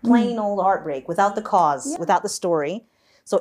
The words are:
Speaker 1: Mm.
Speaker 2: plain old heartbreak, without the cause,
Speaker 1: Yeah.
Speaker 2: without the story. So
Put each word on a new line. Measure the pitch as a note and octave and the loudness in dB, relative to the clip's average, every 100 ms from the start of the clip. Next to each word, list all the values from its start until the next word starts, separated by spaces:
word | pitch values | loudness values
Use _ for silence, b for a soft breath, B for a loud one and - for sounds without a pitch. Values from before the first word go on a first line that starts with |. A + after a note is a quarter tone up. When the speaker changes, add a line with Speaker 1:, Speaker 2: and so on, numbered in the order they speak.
Speaker 1:
Mm. | A#3 | 2
Speaker 2:
plain | A#3+ A3+ A3+ | 4 2 -2
old | G#3 G3+ | -2 0
heartbreak, | F#3 F#3+ E3 C#3 C3 | 0 0 -2 -8 -4
without | E3+ G3 | 0 0
the | G3+ | 0
cause, | G#3+ G3 D#3+ C#3 F#3+ | 0 2 4 2 -4
Speaker 1:
Yeah. | D4+ | -4
Speaker 2:
without | E3+ F3+ | 0 0
the | G3+ | 0
story. | - F3+ D#3+ C#3+ G3+ - _ _ _ | -4 -2 0 -2 -6 -12 _ _ _
So | - F#3+ | -4 0